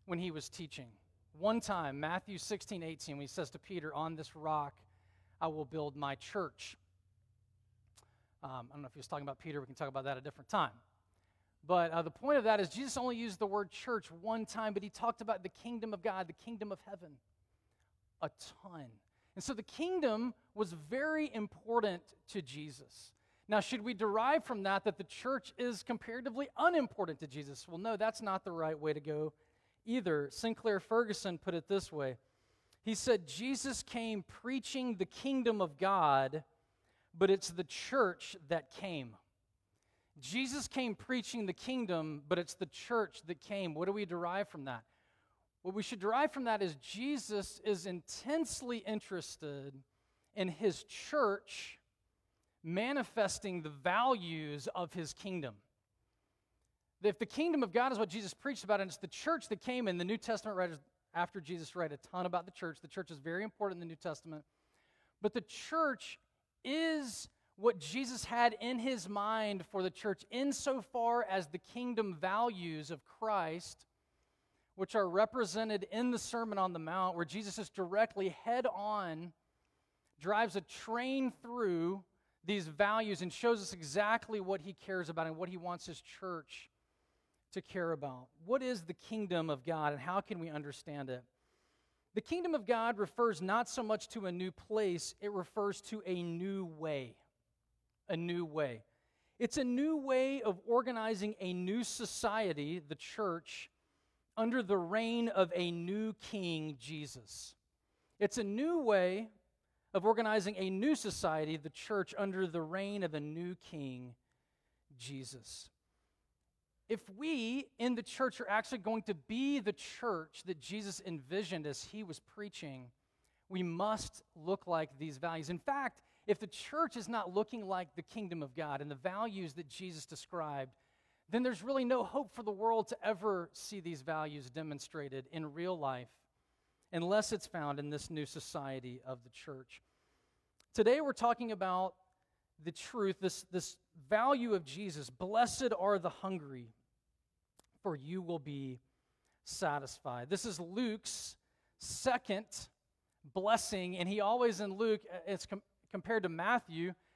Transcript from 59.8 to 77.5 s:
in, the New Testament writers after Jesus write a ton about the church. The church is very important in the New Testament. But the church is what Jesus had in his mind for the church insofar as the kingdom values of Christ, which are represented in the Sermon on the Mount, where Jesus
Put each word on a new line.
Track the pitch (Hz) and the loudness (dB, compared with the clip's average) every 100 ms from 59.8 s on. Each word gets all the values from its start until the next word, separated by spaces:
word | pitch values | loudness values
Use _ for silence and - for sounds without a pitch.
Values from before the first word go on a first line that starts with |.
| 220 | 0
in, | 175 | 0
the | |
New | 180 220 | 0 -2
Testament | - 220 214 185 | 0 -2 -2 0
writers | 180 151 - _ _ | -2 -2 -14 _ _
after | 170 175 196 | -2 -2 -4
Jesus | 147 170 151 | -8 -8 -6
write | 175 160 | -2 -2
a | 143 | -4
ton | - 180 180 | -8 -4 0
about | 175 | 0
the | 180 | -2
church. | - 170 151 | -6 -8 -8
The | 156 | -10
church | - 170 | -8 -8
is | 151 | -8
very | 151 175 | -4 -4
important | 214 - 202 175 | -4 -2 -2 -2
in | 170 | -6
the | |
New | 156 | -6
Testament. | 175 151 165 151 - _ _ _ _ _ _ _ | -6 -6 -8 -12 -14 _ _ _ _ _ _ _
But | 208 | -2
the | 220 | 0
church | - - - 320 302 254 - - _ _ _ _ | -4 -8 -2 4 4 2 -6 -16 _ _ _ _
is | 254 302 330 311 262 - - _ _ - | -2 2 2 2 0 -6 -12 _ _ 2
what | 220 196 | 2 2
Jesus | 143 226 254 247 | 0 -4 -4 -4
had | - 233 240 220 | -2 4 4 4
in | 233 254 | 0 0
his | 247 247 175 | 0 0 -2
mind | 202 208 220 214 196 - | 0 2 2 0 -2 -4
for | 196 | 0
the | 185 | 0
church | - 214 190 - | 0 -2 -2 -4
insofar | 240 277 262 285 262 - 247 233 240 214 | 0 0 0 0 0 -2 0 4 4 4
as | 190 151 | 0 0
the | 175 | -6
kingdom | - 240 247 220 208 165 | -10 -6 -2 0 0 0
values | 185 208 240 190 170 156 147 | 2 4 2 0 -4 -4 -6
of | 156 | -8
Christ, | - - 220 202 160 170 - - _ _ _ _ _ _ _ _ _ | -10 -4 2 2 2 -2 -6 -14 _ _ _ _ _ _ _ _ _
which | - 190 | -4 0
are | 220 190 | 2 4
represented | 180 214 240 202 190 220 208 202 | 6 4 4 0 0 0 0 -2
in | 214 247 | 0 2
the | 240 | 0
Sermon | - 233 226 202 | -2 -2 0 2
on | 185 | 0
the | 170 | 0
Mount, | 160 185 185 | -2 0 0
where | 170 165 | 0 -2
Jesus | 180 202 | -4 -6